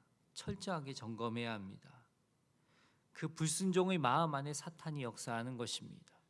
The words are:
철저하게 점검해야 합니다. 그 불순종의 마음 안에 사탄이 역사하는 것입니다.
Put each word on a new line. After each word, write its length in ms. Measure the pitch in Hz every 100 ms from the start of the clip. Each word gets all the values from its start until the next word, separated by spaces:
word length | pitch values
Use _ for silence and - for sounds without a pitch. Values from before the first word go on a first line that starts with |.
| _ _ _
철저하게 580 | - - 202 196 165 135
점검해야 600 | 127 113 110 117 117 117
합니다. 500 | 110 95 - - - - _ _ _ _ _ _ _ _ _ _
그 160 | - 160
불순종의 720 | 160 156 - 190 180 185 180
마음 360 | 127 143 165
안에 180 | 139 143
사탄이 500 | 143 170 - 160 147
역사하는 540 | 120 - - 117 123 123
것입니다. 580 | 113 - 110 - - -